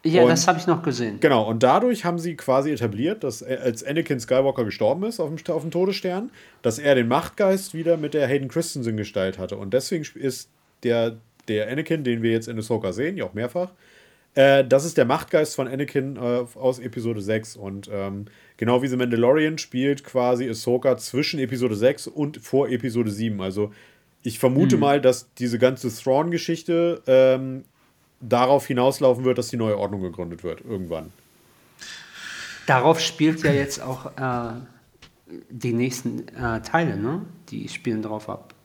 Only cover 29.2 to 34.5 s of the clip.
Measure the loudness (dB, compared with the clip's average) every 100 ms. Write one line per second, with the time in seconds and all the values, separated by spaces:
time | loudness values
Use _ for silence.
29.2 | 2 0 -2 -2 0 0 -2 -4 -6 -8
30.2 | -10 -8 -10 -10 -8 -8 -6 -8 -8 _
31.2 | _ _ _ _ _ _ -20 -18 -20 -18
32.2 | -16 -14 -14 -10 2 4 6 4 0 2
33.2 | 0 2 2 2 0 -6 -8 -8 -10 -6
34.2 | -4 -4 -6